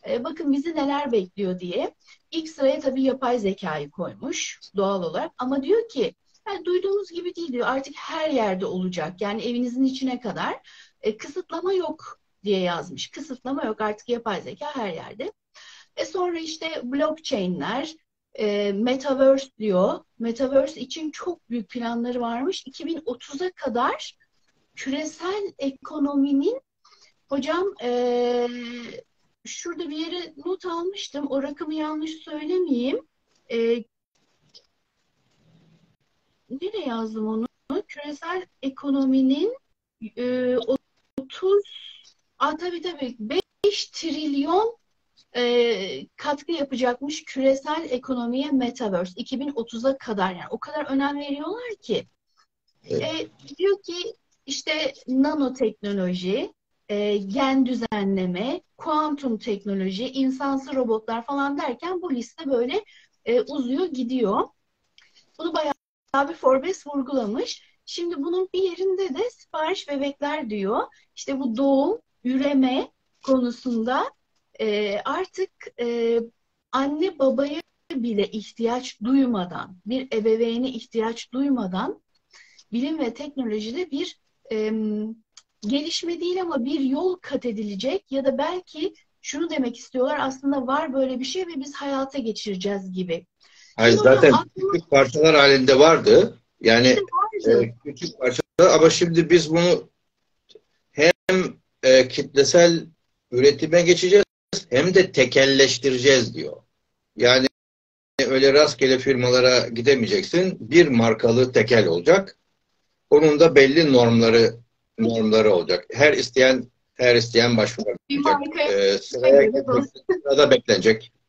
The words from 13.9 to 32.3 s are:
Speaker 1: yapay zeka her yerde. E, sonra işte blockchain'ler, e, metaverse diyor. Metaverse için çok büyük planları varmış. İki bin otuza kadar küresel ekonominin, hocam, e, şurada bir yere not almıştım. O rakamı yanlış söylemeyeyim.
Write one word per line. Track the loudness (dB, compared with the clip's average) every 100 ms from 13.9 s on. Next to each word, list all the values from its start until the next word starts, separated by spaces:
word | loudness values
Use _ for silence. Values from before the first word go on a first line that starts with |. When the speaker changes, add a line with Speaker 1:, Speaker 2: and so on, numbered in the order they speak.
| -6 -6
Speaker 1:
yapay | -6 -4 -8
zeka | -8 -12 -10 -8
her | -8
yerde. | -8 -12 -12 -12 -14 _ _ -20 -20 _ -10
E, | -6
sonra | -4 -4 -4
işte | -8 -10 -10 -10
blockchain'ler, | -6 -4 -2 -4 -6 -4 -4 -4 -6 -6 -8 -12 _ _ _
e, | -6 -4 -2 -2
metaverse | -2 -2 -2 -2 2 4 4 0 -6
diyor. | -2 2 2 0 -10 -8
Metaverse | -6 -4 0 0 0 -4
için | -12 -10 -10
çok | -10 -10 -10 -8
büyük | -10 -8
planları | -8 -6 -4 -4 -4
varmış. | -4 -4 -6 -6 -10
İki | -12 -8
bin | -8 -8
otuza | -12 -12 -8 -8
kadar | -6 -6 -2 -2 -4 -10 -20 _ _ _ _ _ -14
küresel | -8 -6 -6 -8 -6 -6 -6 -6
ekonominin, | -8 -8 -10 -4 -2 0 0 0 0 -4 -8 _ _ _ _ _ -8
hocam, | -4 -2 -2 -2 -4
e, | -4 -2 0 0 0 0 -2 -6 -12 -12 -14 -16 -20 _ _ _ -18
şurada | -12 -10 -10 -8
bir | -8
yere | -8 -10 -12 -12 -8
not | -8 -6
almıştım. | -6 -6 -8 -10 -8 -6
O | -4
rakamı | -6 -8 -8
yanlış | -6 -6 -6 -8
söylemeyeyim. | -10 -12